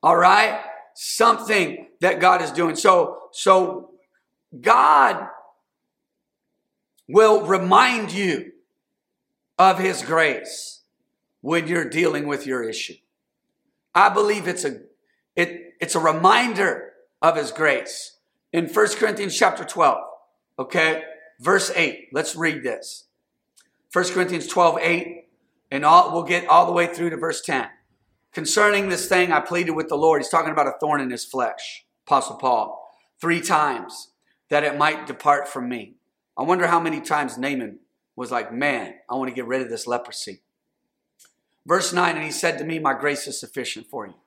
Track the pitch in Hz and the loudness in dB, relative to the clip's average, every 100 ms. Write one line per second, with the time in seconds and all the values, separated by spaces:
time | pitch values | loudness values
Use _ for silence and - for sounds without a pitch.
0 | 151 170 180 202 214 - - - - - | 4 6 6 6 4 -2 -10 -16 -20 -14
1 | - - 233 220 214 208 165 120 - _ | -10 2 2 2 0 0 0 -6 -18 _
2 | 180 165 180 180 160 165 170 156 208 180 | 0 4 4 4 0 -2 -2 2 4 4
3 | 170 - - - - 190 180 - - _ | 2 -4 -16 -4 4 4 4 -4 -14 _
4 | _ _ _ _ _ - 123 240 - 294 | _ _ _ _ _ -6 2 4 6 6
5 | 254 165 208 - - _ _ _ _ _ | 4 2 -10 -16 -20 _ _ _ _ _
6 | _ _ _ _ _ _ _ _ _ _ | _ _ _ _ _ _ _ _ _ _
7 | _ 165 220 214 - 190 180 202 247 240 | _ 6 8 6 4 0 4 6 6 2
8 | 202 175 196 151 - - _ _ _ _ | -4 -2 -2 -2 -6 -20 _ _ _ _
9 | _ _ _ _ _ - 185 180 190 180 | _ _ _ _ _ 4 4 4 -2 -4
10 | - 165 156 131 - - - - _ _ | -2 2 2 0 -10 -16 -16 -18 _ _
11 | _ _ _ _ 131 170 160 175 139 160 | _ _ _ _ -4 -2 -2 -4 -4 0
12 | 170 147 147 143 139 127 113 110 - - | 0 0 -4 -6 -6 -6 -6 -8 -12 -14
13 | _ _ _ _ _ _ _ _ _ 170 | _ _ _ _ _ _ _ _ _ 4
14 | 202 196 208 208 180 - 147 113 - _ | 4 4 0 0 -4 -4 -6 -8 -16 _
15 | _ _ _ - 175 - - _ 175 170 | _ _ _ -4 -4 -4 -20 _ -4 0
16 | 160 160 180 226 247 202 190 - - _ | 2 4 6 6 2 0 -2 -2 -10 _
17 | _ _ 156 160 139 - 156 131 - - | _ _ 2 2 -4 0 0 0 -4 -14
18 | - _ _ _ _ 170 170 214 208 - | -16 _ _ _ _ -4 -2 0 0 2
19 | 214 208 202 - 202 180 165 - 151 123 | -2 -2 -6 0 0 0 -10 2 2 2
20 | - - _ _ _ - 127 175 160 160 | -6 -18 _ _ _ -12 -6 0 0 0
21 | - - - _ 131 196 - 180 156 113 | -8 -18 -20 _ 0 0 0 -2 -2 -4
22 | - 135 156 175 165 151 127 113 - - | -10 -6 -6 -4 -4 -4 -8 -8 -12 -18
23 | _ _ _ _ _ _ _ _ _ 180 | _ _ _ _ _ _ _ _ _ -2
24 | 180 185 180 175 - - 175 165 165 175 | -2 -2 -2 -4 -4 4 4 4 0 -2
25 | - - - _ _ _ _ 135 147 170 | -4 -16 -20 _ _ _ _ -2 6 6
26 | 180 170 170 175 175 160 175 175 170 170 | 6 0 -2 -2 4 4 6 2 0 -2
27 | 170 160 160 160 - 139 117 _ _ _ | -6 -4 -6 -6 -4 -4 -4 _ _ _
28 | _ _ _ - 156 - 208 202 196 175 | _ _ _ -10 -2 2 4 2 0 -4
29 | - 185 175 156 - 175 170 156 156 147 | 0 0 2 0 0 -4 -2 -4 -4 0
30 | 160 151 135 170 156 151 139 135 151 147 | 2 2 2 -2 0 0 -2 -2 -4 -2
31 | 131 120 - 131 117 - - - _ _ | -4 -8 -8 -4 -4 -6 -14 -16 _ _
32 | - 139 131 - 131 117 107 - - _ | 0 0 0 -6 0 0 -2 -10 -20 _
33 | _ _ 165 170 165 165 151 120 113 - | _ _ -2 -2 0 0 0 -2 -10 -16
34 | - _ _ _ _ 147 147 143 151 151 | -20 _ _ _ _ 0 0 0 0 0
35 | - 131 151 143 143 135 123 123 98 _ | -8 -4 2 2 0 -8 -8 -8 -12 _
36 | _ _ _ - 143 180 175 175 160 151 | _ _ _ -8 0 0 2 0 0 -6
37 | - 151 139 120 135 135 113 101 _ _ | -4 -4 -4 -6 -6 -6 -8 -14 _ _
38 | _ - 123 123 107 117 143 127 98 - | _ -16 -6 -6 -6 -4 -4 -4 -6 -16
39 | _ 123 127 123 117 131 123 113 - 120 | _ -8 -6 -8 -6 -6 -6 -10 -6 -6
40 | 120 - - 95 _ _ _ _ _ _ | -6 -14 -14 -16 _ _ _ _ _ _
41 | _ _ _ _ _ _ - 180 175 175 | _ _ _ _ _ _ -2 -2 0 0
42 | 175 165 156 - 170 - 156 165 156 135 | 0 -2 -8 -4 -4 -4 -6 -4 -2 -2
43 | 147 139 - 127 117 - 120 - 117 131 | -2 -4 -8 -12 -12 -10 -10 -10 -12 -14
44 | 101 87 | -14 -16